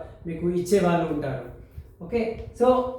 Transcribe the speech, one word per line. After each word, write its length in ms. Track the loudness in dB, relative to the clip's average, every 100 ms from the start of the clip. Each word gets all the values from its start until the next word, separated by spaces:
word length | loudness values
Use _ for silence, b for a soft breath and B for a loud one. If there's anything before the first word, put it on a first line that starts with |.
| B B -10
మీకు 220 | -4 -2
ఇచ్చే 300 | -2 2 4
వాళ్ళు 340 | 4 2 0
ఉంటారు. 320 | -2 -4 -6 -10 -16 B B B -16
ఓకే, 420 | -4 -2 -2 -4 -10 2
so 220 | 4 4 0